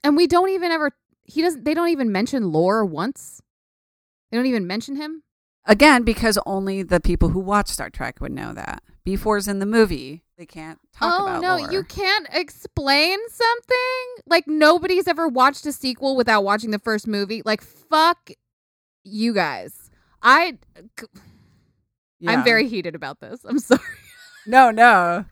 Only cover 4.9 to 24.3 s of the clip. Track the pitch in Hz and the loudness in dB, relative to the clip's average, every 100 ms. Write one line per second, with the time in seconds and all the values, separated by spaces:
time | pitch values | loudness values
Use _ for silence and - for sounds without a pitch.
4.9 | 277 302 320 _ _ _ _ - 208 302 | -10 -10 -14 _ _ _ _ 0 6 6
5.9 | 254 226 220 226 202 - 196 196 196 175 | 6 2 0 0 0 -2 -4 -4 -6 0
6.9 | 175 - 175 165 175 190 208 202 - - | 0 2 2 0 0 -2 -2 -2 -8 -10
7.9 | - 120 - - - 101 107 - - _ | -8 -10 -10 -12 -10 -10 -12 -12 -14 _
8.9 | _ 185 190 214 208 202 196 202 226 214 | _ -6 -4 -2 -2 -2 -4 0 2 2
9.9 | 147 127 160 _ _ 170 165 156 - _ | 0 -10 -18 _ _ -20 -20 -20 -20 _
10.9 | _ 330 359 392 359 359 359 - 381 359 | _ -2 -2 -4 -4 -4 -4 -4 -8 -8
11.9 | - 381 415 311 - 311 - - - 277 | -6 -2 -2 -4 -8 -8 -14 -12 -6 0
12.9 | 277 320 392 466 - 466 480 _ 508 508 | 2 2 -2 -8 -2 -2 -2 _ -2 -2
13.9 | 508 494 480 - 330 294 311 302 339 370 | -6 -10 -18 -2 -2 0 2 4 4 0
14.9 | 370 370 311 330 254 262 277 302 269 262 | -2 -2 -2 -2 2 2 0 -10 -8 -8
15.9 | 240 269 262 240 214 196 214 220 208 - | -4 -2 0 2 2 2 -2 -4 -6 -4
16.9 | 208 226 202 196 220 220 214 - _ _ | -4 -4 -6 -6 -6 -4 -6 -6 _ _
17.9 | 311 330 339 - - _ _ _ _ _ | 2 2 0 -10 -20 _ _ _ _ _
18.9 | _ 202 208 233 202 160 120 90 - - | _ -14 -4 0 0 -2 -4 -12 -20 -20
19.9 | _ _ _ 240 285 349 247 _ - 220 | _ _ _ 4 6 4 -6 _ -20 -20
20.9 | - - _ _ _ _ _ _ _ _ | -20 -20 _ _ _ _ _ _ _ _
21.9 | _ _ _ 175 240 247 220 262 214 170 | _ _ _ -2 2 4 2 2 -4 -8
22.9 | 156 135 143 - 247 - 269 - 254 - | -10 -14 -14 -18 -18 -6 -6 2 2 2
23.9 | - - - - | -20 -20 -20 -20